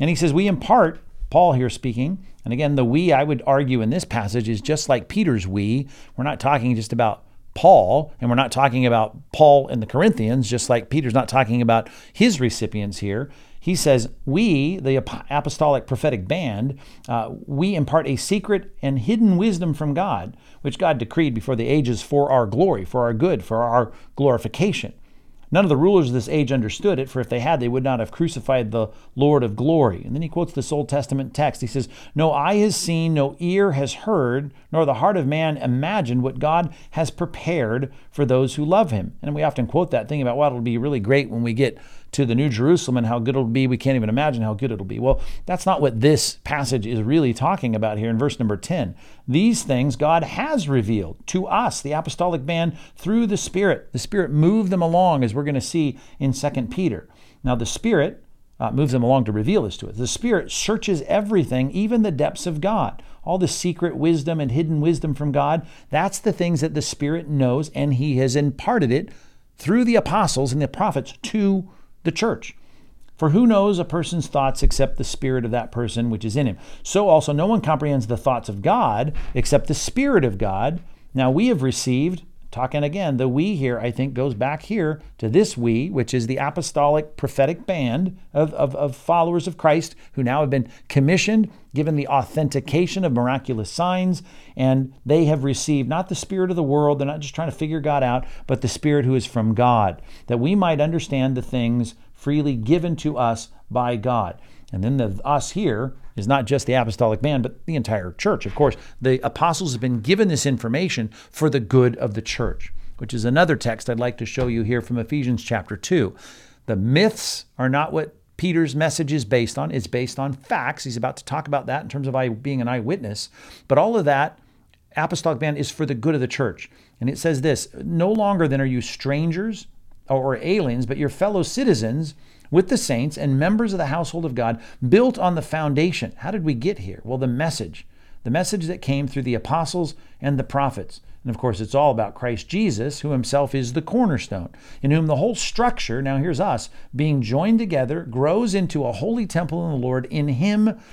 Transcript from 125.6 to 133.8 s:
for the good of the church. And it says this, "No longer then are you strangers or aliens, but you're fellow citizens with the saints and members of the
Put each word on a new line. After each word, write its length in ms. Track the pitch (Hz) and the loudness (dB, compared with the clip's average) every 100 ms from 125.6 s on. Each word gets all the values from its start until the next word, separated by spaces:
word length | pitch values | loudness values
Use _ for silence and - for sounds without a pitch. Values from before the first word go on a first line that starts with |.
| - | -4
for 160 | - 151 | -4 -4
the 80 | |
good 200 | 127 139 | -2 0
of 60 | 151 | 0
the 60 | 127 | -2
church. 440 | - 127 82 - _ _ _ | -2 -2 -2 -14 _ _ _
And 80 | 120 | -4
it 100 | - | -2
says 220 | 165 143 | -2 0
this, 280 | 156 131 - - | 0 0 -4 -10
"No 280 | 143 165 180 | -4 0 2
longer 360 | 220 202 196 160 | 2 2 2 2
then 140 | 135 | 2
are 60 | 135 | 0
you 140 | 127 | -2
strangers 840 | 113 - 135 143 165 165 220 202 - - - - - | -4 -6 -4 -2 0 -2 -4 -8 -14 -20 -20 -20 -2
or 280 | 135 135 127 | 0 0 -2
aliens, 480 | 160 208 147 120 117 | 0 0 0 -2 -2
but 100 | 139 | -2
you're 120 | 143 | -2
fellow 340 | - 196 202 | 0 0 0
citizens 720 | 165 - 269 139 110 135 156 - - - - | -2 0 2 2 2 -2 -6 -10 -20 -20 0
with 180 | 160 185 | 2 2
the 80 | - | 0
saints 400 | - 120 143 147 | 0 -2 -2 -2
and 220 | 147 135 | 0 2
members 340 | 165 214 233 | 2 2 0
of 60 | |
the 80 | 190 | -2